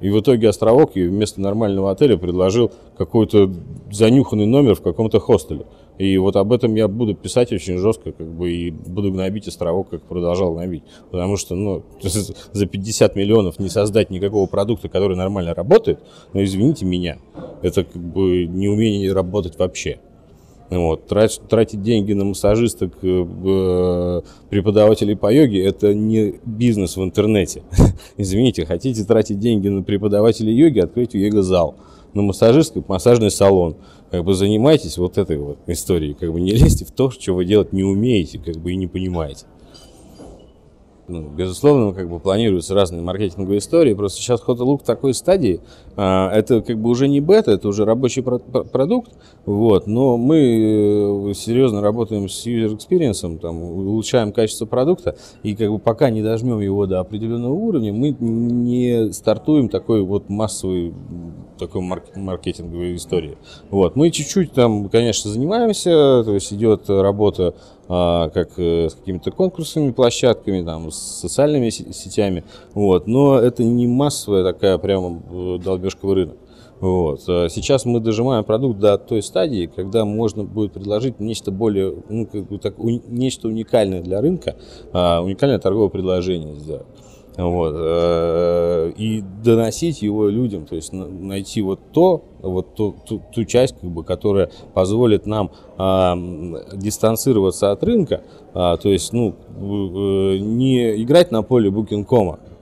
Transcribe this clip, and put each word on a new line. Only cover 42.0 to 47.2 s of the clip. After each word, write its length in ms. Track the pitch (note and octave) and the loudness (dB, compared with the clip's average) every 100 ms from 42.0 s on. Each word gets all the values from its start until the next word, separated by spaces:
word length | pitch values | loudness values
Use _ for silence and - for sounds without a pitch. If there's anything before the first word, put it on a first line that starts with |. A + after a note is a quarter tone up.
| F2 | -8
бы 120 | E2+ | -6
планируются 540 | F#2+ G2+ A2+ F#2 D#2+ | -2 0 2 0 0
разные 280 | G2 F#2+ F2 | 0 0 -2
маркетинговые 560 | E2+ F#2+ G2+ F#2+ F#2+ G#2 | -6 -4 -6 -6 -4 -2
истории. 340 | - E3 D3 | 0 2 4
Просто 280 | G2+ G2+ - | 2 -2 -4
сейчас 200 | - A#2+ | -2 -2
Hotel 200 | - B2 | -2 -2
Look 220 | B2+ C#3+ | 0 -2
в 20 | |
такой 300 | - A2+ C3+ | -2 -2 0
стадии. 460 | A#2+ - G3 A#2+ E2+ - - - - | -2 2 2 2 -2 -6 -20 -16 -4
А, 340 | G2 F#2+ F#2+ | 0 2 2
это 300 | G#2+ G#2+ A#2 | 2 2 2
как 160 | G#2 A2 | 0 -4
бы 120 | A2+ | 0
уже 180 | A#2+ C#3 | 2 2
не 120 | C#3+ | 0